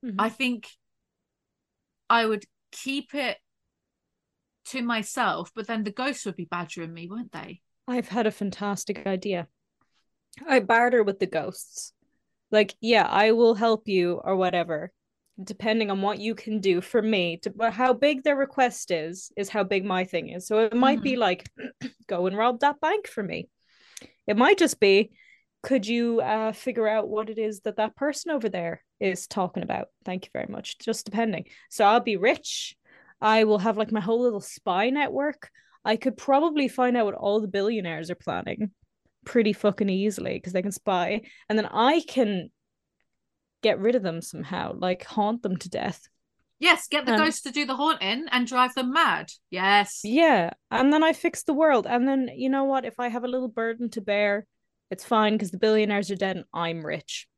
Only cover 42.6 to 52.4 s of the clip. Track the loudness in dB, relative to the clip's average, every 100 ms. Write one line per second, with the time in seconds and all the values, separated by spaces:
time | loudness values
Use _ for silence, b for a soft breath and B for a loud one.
42.6 | _ _ _ _ _ _ _ _ _ _
43.6 | 0 2 2 0 0 -6 -10 -12 -8 -6
44.6 | -6 -4 -4 -4 -6 -2 -2 -2 -4 -6
45.6 | -6 -6 -6 -8 _ _ _ _ _ _
46.6 | 2 2 2 -2 0 2 2 0 -6 -4
47.6 | -4 -2 0 0 -2 -4 -2 -2 0 2
48.6 | 2 2 -2 2 2 2 -4 -16 _ -2
49.6 | 4 6 4 -4 -2 4 6 6 2 -4
50.6 | _ 2 4 6 4 2 -2 -4 -2 4
51.6 | 6 4 2 0 2 0 -2 -4